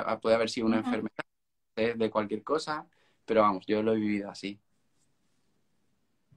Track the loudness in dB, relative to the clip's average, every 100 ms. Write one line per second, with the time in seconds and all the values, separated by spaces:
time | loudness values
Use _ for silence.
0 | 0 0 2 2 2 0 0 0 0 -4
1 | -4 -8 -14 _ _ _ _ -2 -2 0
2 | 0 0 -2 -4 -2 -2 -2 -8 -10 _
3 | _ _ 0 4 4 2 0 0 2 2
4 | 2 -2 -4 -8 -10 -10 _ _ _ _
5 | _ _ _ _ _ _ _ _ _ _
6 | _ _ _